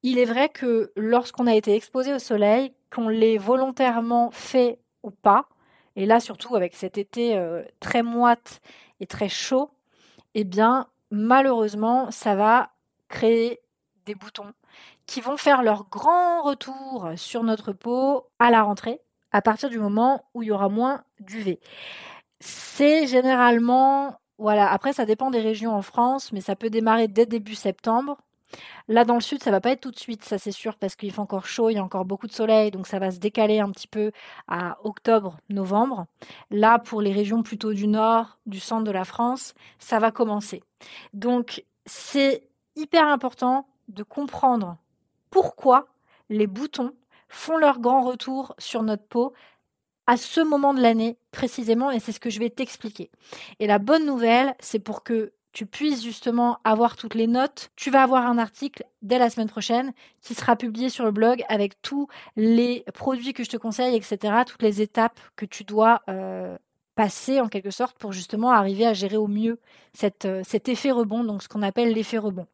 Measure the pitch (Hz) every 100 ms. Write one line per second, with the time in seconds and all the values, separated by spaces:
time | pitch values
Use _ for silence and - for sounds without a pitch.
0 | 254 247 240 233 294 - 254 226 208 -
1 | 214 240 247 - 240 214 214 208 - 262
2 | 262 277 - 208 208 226 269 _ _ -
3 | 226 220 220 220 196 262 262 254 262 233
4 | 233 240 240 - - 254 247 233 _ _
5 | 208 - 208 208 - _ _ _ _ -
6 | 196 233 233 190 - 233 180 - 190 208
7 | 202 - 233 202 170 170 - _ - 240
8 | 233 233 240 233 - - - - _ _
9 | 190 - 202 - - 262 285 _ _ _
10 | _ _ _ 220 196 190 226 262 - _
11 | _ 208 220 254 269 233 214 208 220 254
12 | 247 - 226 196 214 240 - _ _ _
13 | _ - 220 233 233 240 _ _ _ _
14 | - 202 202 - 202 _ _ - - _
15 | - 262 233 285 - 269 233 208 208 208
16 | 302 349 349 339 285 277 - 269 269 254
17 | 170 170 - 233 226 220 214 196 240 247
18 | 269 277 _ _ 240 226 208 202 226 269
19 | _ _ _ 208 220 220 277 233 202 208
20 | 247 269 _ 240 220 202 196 208 254 277
21 | _ _ 190 220 196 175 _ - - -
22 | - - _ _ - - - - 285 311
23 | 277 254 254 254 240 233 233 254 269 277
24 | 277 - _ - 214 208 202 196 269 277
25 | 220 220 262 240 220 214 226 208 190 -
26 | 247 269 - 202 185 190 226 220 220 226
27 | 220 202 233 226 208 214 202 185 226 226
28 | 285 277 _ _ _ - - - - 226
29 | 233 240 - 285 247 196 240 269 262 -
30 | - 220 - 202 208 196 220 - 196 -
31 | 208 196 202 196 - - 226 214 185 190
32 | 185 196 226 - 220 220 214 190 190 196
33 | 190 180 208 226 214 214 202 190 - 214
34 | 214 - - - - 175 175 - 214 -
35 | - 220 196 156 _ 202 185 202 262 220
36 | 170 _ - - - 208 220 233 226 220
37 | 208 196 202 226 226 214 220 202 208 214
38 | 220 226 226 _ - 190 - 226 220 190
39 | 185 - 240 254 - _ - _ - 226
40 | 220 220 220 208 208 175 _ _ - -
41 | - 202 233 247 240 - _ _ - -
42 | - 285 277 262 _ _ _ 294 302 330
43 | 302 277 254 - 254 269 269 _ - 196
44 | 208 - 285 - 262 240 185 170 _ _
45 | _ _ _ 381 - - 269 254 285 _
46 | _ _ _ 214 208 190 294 - 247 285
47 | _ _ _ - - 320 302 240 240 262
48 | 254 247 - 262 254 - - 226 220 208
49 | _ 240 262 _ _ _ _ _ _ _
50 | - 240 - - 311 285 277 269 233 226
51 | 226 240 _ - 254 - 226 226 277 240
52 | 226 214 240 208 233 240 254 - 220 -
53 | 170 _ _ - - - 208 202 202 320
54 | 302 254 233 233 269 - - 220 208 202
55 | - 226 214 _ _ - 202 - 302 262
56 | 226 220 247 233 240 233 220 220 233 -
57 | 226 226 226 247 285 - - - 277 269
58 | 262 262 240 233 220 - 285 - - _
59 | 202 247 240 233 220 220 202 233 269 -
60 | _ _ - 240 - 233 247 220 254 -
61 | 226 208 226 247 - 214 202 _ - 285
62 | 285 - - - 220 233 240 240 - -
63 | 269 262 247 254 233 233 226 208 254 233
64 | 196 202 214 220 247 - 220 202 214 -
65 | 226 _ _ - 202 - 202 208 220 233
66 | - 190 190 185 185 180 _ _ _ -
67 | 208 - - 269 226 202 196 - 247 _
68 | 214 185 175 214 240 233 196 196 233 202
69 | 196 214 208 208 226 233 _ _ _ -
70 | 208 - 196 190 185 214 - 240 277 240
71 | 220 226 233 202 - 208 202 196 240 220
72 | 214 226 208 180 170